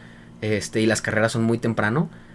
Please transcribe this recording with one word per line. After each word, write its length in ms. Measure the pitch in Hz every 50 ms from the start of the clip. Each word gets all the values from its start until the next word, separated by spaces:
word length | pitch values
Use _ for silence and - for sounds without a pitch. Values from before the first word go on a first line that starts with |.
| - - - - - - - -
este, 380 | - 107 107 101 - - - 113
y 60 | 110
las 140 | 110 107 -
carreras 320 | - 110 104 107 110 113
son 120 | - 113 113
muy 120 | 113 117 120
temprano, 520 | - 117 110 - 107 107 117 147 - - - - - -